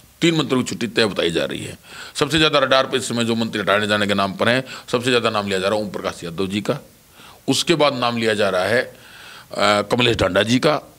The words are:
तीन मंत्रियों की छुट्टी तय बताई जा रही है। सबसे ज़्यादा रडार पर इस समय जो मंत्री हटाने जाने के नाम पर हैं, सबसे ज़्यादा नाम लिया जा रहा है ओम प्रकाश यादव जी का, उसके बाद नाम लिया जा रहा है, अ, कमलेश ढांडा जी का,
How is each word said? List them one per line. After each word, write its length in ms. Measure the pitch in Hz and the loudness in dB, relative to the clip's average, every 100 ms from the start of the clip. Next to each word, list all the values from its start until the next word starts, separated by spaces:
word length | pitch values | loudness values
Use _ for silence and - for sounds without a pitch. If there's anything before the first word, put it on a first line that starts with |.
| - - | -20 -2
तीन 140 | 170 160 | 0 0
मंत्रियों 280 | 127 131 | 0 -2
की 60 | 113 | -2
छुट्टी 180 | 98 113 | -4 -4
तय 180 | - 110 | 0 0
बताई 260 | 85 82 | 2 -2
जा 140 | 80 69 | 0 -4
रही 180 | 69 | -6
है। 140 | - - - - - - | -10 -14 -18 -18 -10 -4
सबसे 220 | 147 156 | 0 2
ज़्यादा 220 | 156 147 | 2 2
रडार 260 | 131 131 131 | 4 2 2
पर 120 | 131 | -2
इस 100 | 120 | -2
समय 180 | 117 117 | -2 0
जो 100 | 113 | 0
मंत्री 260 | 113 107 | -2 -2
हटाने 260 | 98 101 104 | 2 2 2
जाने 200 | 104 101 | 0 2
के 60 | |
नाम 200 | 101 98 | 0 0
पर 160 | 92 110 | 0 0
हैं, 140 | 127 131 - - | 0 -2 -12 -6
सबसे 180 | 127 120 | -4 0
ज़्यादा 200 | 120 113 | 0 0
नाम 180 | 107 101 | -2 -2
लिया 120 | 95 | -2
जा 80 | 95 | 0
रहा 120 | 107 | -2
है 60 | 104 | -4
ओम 60 | |
प्रकाश 320 | 87 92 - | -6 -8 -8
यादव 240 | 85 82 95 | -10 -6 -4
जी 140 | 104 | -4
का, 160 | 101 120 - - _ - - - - | -4 -6 -8 -20 _ -20 -20 -10 -4
उसके 280 | 131 - 165 | -2 0 2
बाद 180 | 147 | 2
नाम 240 | 131 123 117 | 2 -2 0
लिया 160 | 113 | 0
जा 160 | 104 101 | 2 2
रहा 160 | 92 95 | 2 2
है, 160 | 120 | 0
अ, 120 | 127 - - - - - - - 101 104 | -2 -8 -20 -20 -20 -20 -12 0 2 2
कमलेश 360 | 104 123 120 107 | 2 0 2 2
ढांडा 260 | 95 95 | 2 2
जी 160 | 107 123 | 2 2
का, 220 | 165 147 - | 2 0 -4